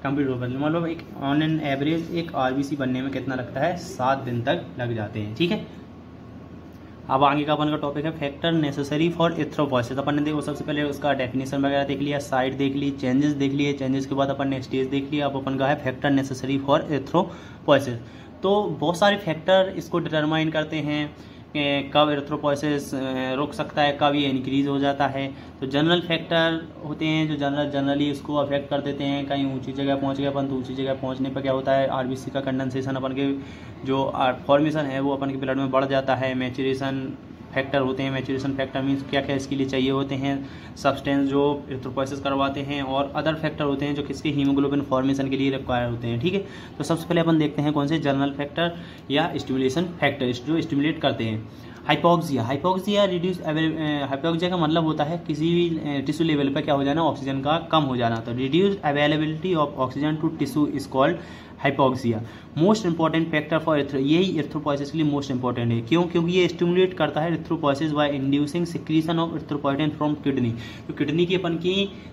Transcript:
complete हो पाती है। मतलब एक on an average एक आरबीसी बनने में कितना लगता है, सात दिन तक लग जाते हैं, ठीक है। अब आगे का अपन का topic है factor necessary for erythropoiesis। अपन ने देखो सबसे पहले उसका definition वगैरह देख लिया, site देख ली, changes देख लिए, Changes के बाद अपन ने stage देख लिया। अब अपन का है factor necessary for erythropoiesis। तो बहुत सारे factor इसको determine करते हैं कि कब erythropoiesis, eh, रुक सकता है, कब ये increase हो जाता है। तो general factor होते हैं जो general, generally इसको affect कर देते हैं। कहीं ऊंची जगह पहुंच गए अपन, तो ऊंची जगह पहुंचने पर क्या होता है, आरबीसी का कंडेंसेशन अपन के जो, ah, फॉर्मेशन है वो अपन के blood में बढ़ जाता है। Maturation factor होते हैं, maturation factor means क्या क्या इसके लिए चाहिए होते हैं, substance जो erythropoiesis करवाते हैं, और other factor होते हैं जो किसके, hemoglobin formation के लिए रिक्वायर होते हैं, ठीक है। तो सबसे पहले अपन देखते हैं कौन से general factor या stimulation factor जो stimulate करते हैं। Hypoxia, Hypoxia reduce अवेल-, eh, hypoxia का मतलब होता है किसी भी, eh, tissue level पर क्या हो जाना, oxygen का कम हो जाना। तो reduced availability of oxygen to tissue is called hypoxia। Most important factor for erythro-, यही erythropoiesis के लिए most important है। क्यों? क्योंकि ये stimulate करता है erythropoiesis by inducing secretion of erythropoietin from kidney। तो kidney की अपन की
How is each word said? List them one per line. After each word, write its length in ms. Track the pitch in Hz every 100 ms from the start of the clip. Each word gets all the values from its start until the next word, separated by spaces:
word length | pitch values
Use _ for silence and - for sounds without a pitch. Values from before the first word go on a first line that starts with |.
complete 240 | 139 143 139
हो 80 | 123
पाती 180 | 123
है। 60 | 131
मतलब 280 | 147 170 165
एक 100 | 160
on 400 | - - 139 147
an 200 | 156 156
average 560 | 147 135 147 165 170 170
एक 160 | 170 -
आरबीसी 400 | 131 135 135 143
बनने 260 | 127 127
में 100 | 135
कितना 240 | 135 120 127
लगता 240 | 120 131
है, 180 | 160 175
सात 400 | - - 127 135
दिन 240 | 127 120
तक 240 | 123 170 - -
लग 160 | 120 113
जाते 240 | 104 110
हैं, 160 | 101 113
ठीक 160 | 175
है। 160 | 208 - - - - - - - - - - - - - - -
अब 140 | 135
आगे 200 | 139 147
का 100 | 147
अपन 160 | 151 151
का 80 | 147
topic 280 | 143 143 156
है 80 | 160
factor 460 | 143 - 170 165 147
necessary 520 | 139 139 151 170 170
for 220 | 170 165
erythropoiesis। 600 | 156 - 139 127 120 135
अपन 160 | 143 147
ने 60 |
देखो 200 | 147 151
सबसे 220 | 143 143
पहले 200 | 143 151
उसका 300 | 147 - 147
definition 440 | 131 123 131 135 139
वगैरह 260 | 139 139
देख 160 | 139 139
लिया, 200 | 143 143
site 340 | - 131 135
देख 220 | 135 139 139
ली, 160 | 139
changes 420 | 135 127 131 147
देख 200 | 139 139
लिए, 200 | 143 143
Changes 320 | 139 131 135 135
के 100 | 139
बाद 140 | 139
अपन 180 | 135 139
ने 140 | 131
stage 260 | - 131 127
देख 240 | 139 139
लिया। 140 | 147 139
अब 100 | 135
अपन 220 | 135 135
का 100 | 135
है 160 | 147
factor 360 | 131 120 147 139
necessary 460 | 135 123 131 139 135
for 100 | 151
erythropoiesis। 1120 | 160 143 - 170 190 - - - - 135 131 117 - - - -
तो 200 | 190 202 196 143
बहुत 180 | 147 170
सारे 200 | 202 208
factor 560 | 170 156 - 190 190 175
इसको 220 | - 175
determine 500 | 151 156 151 160 156
करते 260 | 156 151 156
हैं 400 | 147 147 147 - - - - 151
कि 340 | 143 139 139
कब 160 | 147 151
erythropoiesis, 720 | 143 143 151 147 143 151 143
eh, 560 | 139 135 131 131 131 131
रुक 160 | 147
सकता 280 | - 147 156
है, 160 | 147 143
कब 140 | 147 143
ये 120 | 143
increase 400 | 131 123 139 139
हो 120 | 139
जाता 280 | 139 139 139
है। 260 | 135 139 - - -
तो 80 | 135
general 340 | 143 160 175
factor 680 | 170 165 - 165 165 165 165 - 147
होते 180 | 156 156
हैं 220 | 156 156
जो 80 | 147
general, 360 | 143 143 139
generally 400 | 139 139 143 147
इसको 240 | 139 - 147
affect 340 | 143 139 139
कर 120 | 143
देते 220 | 143 139
हैं। 220 | 139 139 139
कहीं 300 | 139 135 131
ऊंची 180 | 127
जगह 220 | 135 139 139
पहुंच 220 | 139 135
गए 80 | 139
अपन, 220 | 139 135
तो 80 | 127
ऊंची 200 | 127 131
जगह 180 | 135
पहुंचने 360 | 135 131 131 135
पर 120 | 135
क्या 100 | 135
होता 200 | 131 135
है, 160 | 135 135
आरबीसी 440 | 131 127 131 -
का 100 | 135
कंडेंसेशन 540 | 135 131 131 131 131 135
अपन 140 | 131
के 200 | 131 139 139 - - - - 131
जो, 260 | 135 135 -
ah, 160 | 135 123 -
फॉर्मेशन 320 | 143 156 156
है 200 | 139 135
वो 160 | 139 135
अपन 140 | 139
के 80 | 135
blood 200 | 135 131
में 140 | 135
बढ़ 140 | 131 135
जाता 300 | 135 135 127
है। 200 | 131 127
Maturation 840 | 127 123 131 131 135 135 135 - - - -
factor 260 | 135 135 143
होते 240 | 131 127
हैं, 80 | 135
maturation 420 | 131 127 135 139
factor 280 | 135 135 139
means 220 | 135 135 -
क्या 120 | 139
क्या 140 | 139 135
इसके 200 | - 135
लिए 100 | 131
चाहिए 260 | 135 131
होते 240 | 135 139 135
हैं, 340 | 139 139 - - - -
substance 540 | 139 139 147 139 139
जो 360 | 139 143 143 -
erythropoiesis 480 | 127 131 123 135 143
करवाते 400 | 143 139 139 143
हैं, 220 | 139 143
और 320 | 135 135 139 151
other 200 | 147 156
factor 280 | 156 -
होते 220 | 147 139 147
हैं 100 | 143
जो 80 |
किसके, 260 | 143 139 156
hemoglobin 520 | 139 139 139 139 143
formation 480 | 135 131 135 135 135
के 80 | 135
लिए 140 | 135
रिक्वायर 380 | 135 - 123 120
होते 180 | 117 120
हैं, 120 | 117
ठीक 140 | 165
है। 120 | 196 196 - - -
तो 60 |
सबसे 220 | 147 160 165
पहले 140 | 170
अपन 180 | 165 160
देखते 220 | 147 147
हैं 120 | 147
कौन 140 | 147 143
से 120 | 160
general 320 | 139 139 139
factor 460 | 139 143 - 170 170 - - -
या 220 | 139 170 160
stimulation 480 | - 131 131 143
factor 480 | 180 - 143 - 123
जो 300 | 120 139 165
stimulate 400 | - 139 143 156
करते 220 | 135 -
हैं। 260 | 113 107 - - - - -
Hypoxia, 580 | 151 170 170 151 131
Hypoxia 600 | 113 143 180 185 196 202 196
reduce 360 | 180 180 175
अवेल-, 320 | 156 156 160
eh, 360 | 156 151 147 135
hypoxia 400 | 139 165 165 180
का 80 | 180
मतलब 260 | 151 165
होता 200 | 160 151
है 200 | 147 170 -
किसी 220 | 147 165
भी, 160 | 170 170
eh, 360 | 160 147 139 139
tissue 220 | 151 165
level 220 | 147 139
पर 120 | 147
क्या 140 | 151 139
हो 80 |
जाना, 200 | 139 147
oxygen 380 | 160 127 135 135
का 160 | 139 165 165
कम 100 | 160
हो 160 | 139 123
जाना। 180 | 117 113
तो 160 | 113
reduced 500 | 127 131 160 196 196 156
availability 720 | 143 147 156 156 156 185 165
of 120 | 143 135
oxygen 420 | 127 123 151 156
to 200 | 160 -
tissue 300 | 139 151 147 143
is 160 | -
called 220 | 131 147 175 - - - - 139
hypoxia। 520 | 135 131 123 117 110 - - - 147
Most 220 | 180 214 180
important 400 | 170 160 165 165
factor 340 | 156 - 160
for 140 | 160 147
erythro-, 200 | 139 139
यही 460 | 139 165 190 160
erythropoiesis 480 | - 156 151 139 139
के 80 | 160
लिए 140 | 151
most 160 | 143 139
important 300 | 123 123 120
है। 240 | 117 117
क्यों? 220 | 113 165
क्योंकि 280 | 175 175 170
ये 160 | 180 170
stimulate 460 | 170 175 180 185
करता 280 | 185 151 151
है 160 | 165 160
erythropoiesis 520 | 165 160 147 139 160
by 160 | 147 147
inducing 540 | 143 135 143 147 175
secretion 520 | 170 - - 156 160 165
of 160 | 165
erythropoietin 580 | 156 - 147 139 139 151
from 260 | 151 151 147
kidney। 280 | 143 131 117 113 - - -
तो 60 |
kidney 320 | - 147 160 175
की 100 | 180
अपन 200 | 170 165
की 360 | 175 196 196 - -